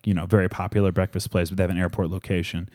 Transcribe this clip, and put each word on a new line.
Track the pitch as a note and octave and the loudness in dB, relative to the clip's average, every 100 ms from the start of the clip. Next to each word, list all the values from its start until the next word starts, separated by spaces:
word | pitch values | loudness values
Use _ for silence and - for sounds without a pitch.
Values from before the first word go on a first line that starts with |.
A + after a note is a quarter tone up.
| G#2+ | -2
you | |
know, | F#2 F2+ | -2 4
very | G#2+ F#2 | 4 4
popular | - F#2 G#2 F#2+ | -2 -2 2 2
breakfast | F2+ F#2 F#2+ - | 2 0 -2 -2
place, | F#2 E2+ | -2 0
but | F#2 | 0
they | |
have | F2+ | 0
an | F2+ | 0
airport | F2 - F2 | -2 -2 -4
location. | F#2 - F2+ E2+ E2+ F#2 | -4 -4 -4 -2 -6 -10